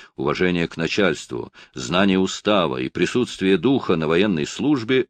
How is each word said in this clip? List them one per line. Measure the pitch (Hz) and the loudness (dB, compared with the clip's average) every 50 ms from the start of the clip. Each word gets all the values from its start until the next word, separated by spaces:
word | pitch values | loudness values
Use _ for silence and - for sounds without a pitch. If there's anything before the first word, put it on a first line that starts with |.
| - - _ | -20 -18 _
Уважение | - 67 73 71 - 92 90 90 87 82 | -6 -4 -2 0 0 0 0 2 0 -2
к | - - 82 | -2 -4 -4
начальству, | 82 80 - 104 98 87 73 - - - - 58 57 - _ - - - - | -4 -4 0 0 0 0 0 -2 -8 -10 -10 -10 -10 -12 _ -20 -20 -18 -14
знание | 65 64 64 85 92 101 98 95 95 | -12 -6 -2 2 2 4 4 4 2
устава | 95 95 - - - 104 107 98 85 69 64 64 | 2 0 -2 -4 -2 0 2 2 2 0 -2 -4
и | 64 65 | -6 -4
присутствие | - 82 85 - - 123 117 - - - 92 95 98 85 | -2 -2 -2 0 0 -2 -2 -2 -4 -2 0 2 2 2
духа | 78 131 139 120 - - 90 | 2 2 0 0 0 0 0
на | 82 78 76 | 0 2 2
военной | 82 87 104 107 90 78 71 | 2 2 2 2 0 -2 -2
службе — | - - - 107 147 151 123 110 113 131 131 - - | -4 -4 -2 0 0 0 0 0 0 0 0 0 -2